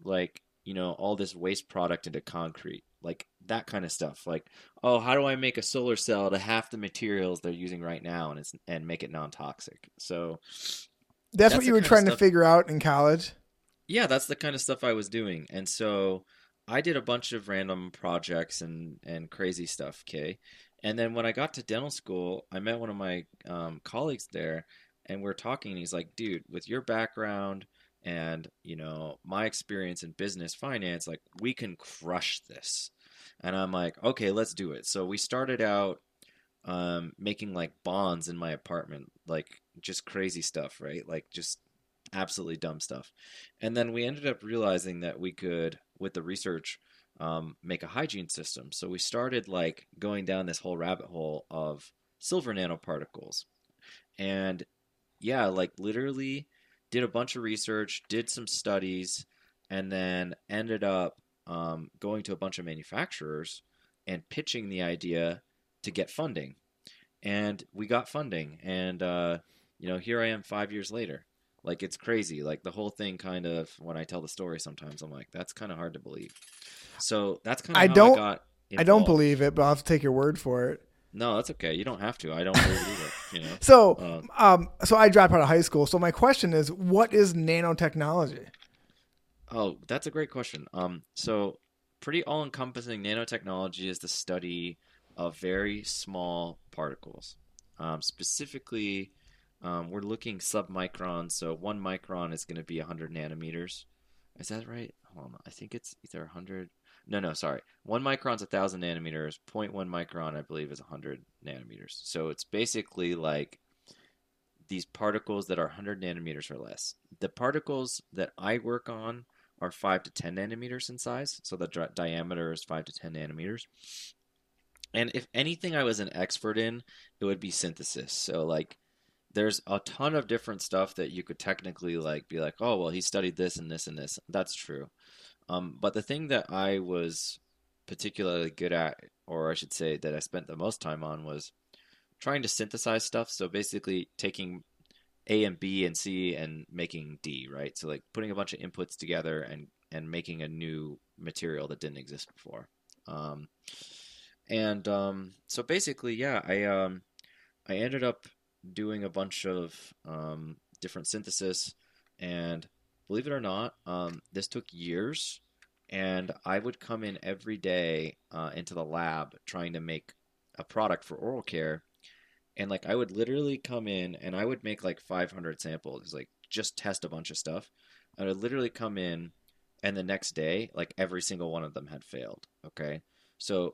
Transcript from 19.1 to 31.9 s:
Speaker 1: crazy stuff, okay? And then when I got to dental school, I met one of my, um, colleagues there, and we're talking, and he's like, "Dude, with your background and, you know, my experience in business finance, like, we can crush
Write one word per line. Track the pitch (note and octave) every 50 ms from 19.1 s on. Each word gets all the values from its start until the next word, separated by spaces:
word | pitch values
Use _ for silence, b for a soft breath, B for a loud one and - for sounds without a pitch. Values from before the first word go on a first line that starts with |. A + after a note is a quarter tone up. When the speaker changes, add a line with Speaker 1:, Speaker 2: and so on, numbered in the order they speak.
| E2+ E2 E2 D#2+
Speaker 1:
crazy | - - G2 F#2 F2+ F2 E2+ E2
stuff, | - - C#2+ C#2+ C#2+ - - -
okay? | - D#2 D2 E2 F#2+ b b b b b b b b _ -
And | G#2+ A2 A#2
then | A#2 A#2 A#2
when | A#2 A2+ A2+
I |
got | A2+ - C#3+ D#3 -
to | C3+ A2+
dental | - G#2+ A2+ C3+ D3
school, | - - - - F#2+ F2+ F2+ F2 F#2 - - _
I | F#2 F#2+
met | G2 A2 A#2 A#2
one | A#2 A2
of | G#2
my, | G2+ G2 F#2 F2+ F2+ E2 - _ - - -
um, | F2 E2+ E2+ E2 D#2+ D2 -
colleagues | - - A2+ D3 D#3+ C#3 A2 - -
there, | - E2 E2 D#2+ D#2+ E2 E2 _ - - - _ _ _ -
and | - G2 G2 G2
we're | G2+ F#2+
talking, | - - A#2+ C3 C#3 - G#2+
and | F#2+ F2+
he's | E2+ E2+ F2+
like, | E2+ E2+ - _
"Dude, | - A2+ G#2+ F#2 E2 - -
with | - F2 - -
your | A2 C3
background | B2+ - A2+ A2 A2+ A2 - A2 A2 G#2+ G#2 G2+ G2 G2 G2 G2 G2 - _ _ _ _ _ _ -
and, | F2+ E2+ E2 D#2+ E2 E2 E2 D#2+ - - _
you | - E2+ E2
know, | D#2 D#2 D#2 D#2 D#2 D#2+ D2+ C#2+ - -
my | - F#2+ G2+ A2
experience | A2 - - - - G#2 G2 F#2 F2+ F2+ - -
in | E2
business | D#2+ - F#2+ G2+ F#2 F#2 E2+ E2 -
finance, | - - C#3 C3+ A2+ G2 F2+ F2 E2 - E2+
like, | D#2+ - _ _ - F2+
we | G#2+ B2 B2+
can | - A#2+ G2+ F2
crush | - - -